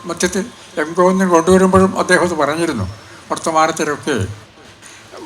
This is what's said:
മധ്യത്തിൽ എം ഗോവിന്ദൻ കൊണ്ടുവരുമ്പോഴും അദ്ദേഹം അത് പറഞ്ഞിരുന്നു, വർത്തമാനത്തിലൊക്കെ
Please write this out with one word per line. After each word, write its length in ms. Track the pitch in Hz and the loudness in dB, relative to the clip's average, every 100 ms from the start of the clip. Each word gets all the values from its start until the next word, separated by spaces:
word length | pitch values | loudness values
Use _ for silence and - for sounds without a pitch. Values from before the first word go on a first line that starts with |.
| - | -10
മധ്യത്തിൽ 380 | 165 180 196 - - - 170 | -4 -4 -4 -8 -12 -10 -6
എം 80 | 156 175 | -4 2
ഗോവിന്ദൻ 300 | 180 185 190 | 2 2 2
കൊണ്ടുവരുമ്പോഴും 640 | 165 165 185 190 190 190 - | 4 4 4 6 4 2 0
അദ്ദേഹം 240 | - 175 170 | 0 2 2
അത് 80 | 156 | 0
പറഞ്ഞിരുന്നു, 440 | 143 160 165 120 92 - - - - | -2 -2 -4 -4 -6 -10 -20 -20 -10
വർത്തമാനത്തിലൊക്കെ 880 | 151 175 156 156 - 151 135 160 120 95 - - - - - - - - - | -8 -2 0 0 -2 -4 -4 -4 -4 -4 -10 -20 -20 -20 -20 -20 -20 -20 -18